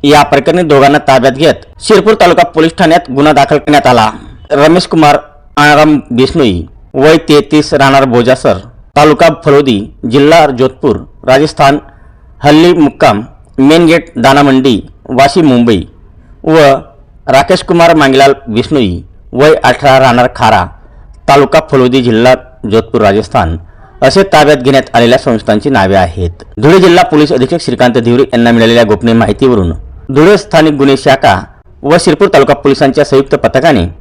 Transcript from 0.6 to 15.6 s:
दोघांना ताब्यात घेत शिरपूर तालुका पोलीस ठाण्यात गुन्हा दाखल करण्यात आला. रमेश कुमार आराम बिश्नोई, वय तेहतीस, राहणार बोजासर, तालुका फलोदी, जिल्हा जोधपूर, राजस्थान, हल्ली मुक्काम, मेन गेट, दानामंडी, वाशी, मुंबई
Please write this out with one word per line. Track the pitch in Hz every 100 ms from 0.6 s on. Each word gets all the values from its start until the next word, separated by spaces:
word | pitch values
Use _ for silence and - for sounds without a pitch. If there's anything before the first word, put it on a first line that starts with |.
दोघांना | 175 143 139 147 147
ताब्यात | 131 123
घेत | 131 156 127 - -
शिरपूर | - 208 190 214
तालुका | 175 170 175
पोलीस | 160 160 165
ठाण्यात | 170 170 170
गुन्हा | 131 147
दाखल | 147 139 151
करण्यात | 147 147 135
आला. | 120 107 - - - -
रमेश | 139 151 175 180
कुमार | 165 151 143 - _ - -
आराम | 147 147 156 147 -
बिश्नोई, | 120 135 170 127 90 82 - -
वय | - 147 160 156
तेहतीस, | 147 - 151 147
राहणार | 147 135 139
बोजासर, | 135 120 120 127 135 92 - - - -
तालुका | 151 147 170 156
फलोदी, | 151 143 139 107 107 - 120
जिल्हा | 123 143 165 151
जोधपूर, | 127 131 - 139 104 - - -
राजस्थान, | 131 147 - 139 147 - - - - - -
हल्ली | 143 151 175
मुक्काम, | 175 147 - 143 104 120 - _ -
मेन | 135 160 170
गेट, | 165 - -
दानामंडी, | 120 143 143 131 131 104 - - -
वाशी, | 123 139 190
मुंबई | 156 123